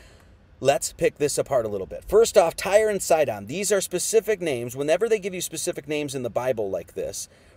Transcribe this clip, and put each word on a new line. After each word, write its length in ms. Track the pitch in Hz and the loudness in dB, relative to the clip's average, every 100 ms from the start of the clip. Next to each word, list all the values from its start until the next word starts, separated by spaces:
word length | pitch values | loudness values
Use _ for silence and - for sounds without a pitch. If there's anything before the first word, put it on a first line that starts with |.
| - - - - _ - | -20 -20 -20 -20 _ -4
let's 340 | 127 139 - | 0 2 0
pick 240 | - 165 - | -2 -2 0
this 180 | 147 - | -2 -2
apart 300 | - 135 110 | 0 0 0
a 20 | |
little 180 | 101 90 | -4 -8
bit. 180 | 87 | -10
First 340 | - 208 226 214 | 2 4 6 6
off, 180 | 170 - | 4 2
Tyre 320 | - 202 220 | 2 4 4
and 140 | 196 | 0
Sidon. 440 | - 160 139 104 101 | 2 2 2 -2 -6
These 260 | 160 196 | -6 0
are 100 | 202 | 0
specific 580 | - 175 - 220 208 208 | 0 -4 2 2 2 -2
names. 340 | 170 123 123 | -2 -4 -4
Whenever 320 | 127 147 170 226 | -4 0 2 2
they 120 | 220 | 0
give 160 | 190 | -2
you 80 | 180 | -6
specific 440 | - 160 - 165 143 | -8 -6 -6 -6 -4
names 280 | 151 147 | -4 -4
in 80 | 135 | -6
the 80 | 120 | -4
Bible 400 | 107 127 117 101 | -2 -2 0 -2
like 240 | 92 87 | -4 -6
this, 340 | - 71 - - _ _ | -8 -6 -8 -14 _ _